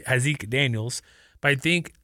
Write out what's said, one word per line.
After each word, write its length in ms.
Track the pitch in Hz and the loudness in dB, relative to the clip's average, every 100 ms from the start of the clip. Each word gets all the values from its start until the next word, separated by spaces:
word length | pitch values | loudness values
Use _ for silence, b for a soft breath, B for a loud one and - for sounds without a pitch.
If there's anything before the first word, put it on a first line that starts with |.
| - | 0
Hazik 420 | 127 139 147 101 | 2 2 -2 -2
Daniels. 520 | 127 135 113 113 - b b b b | -2 0 0 -4 -8 b b b b
But 100 | 143 | 0
I 40 | 139 | 2
think 380 | 160 175 165 - | 2 0 -2 -12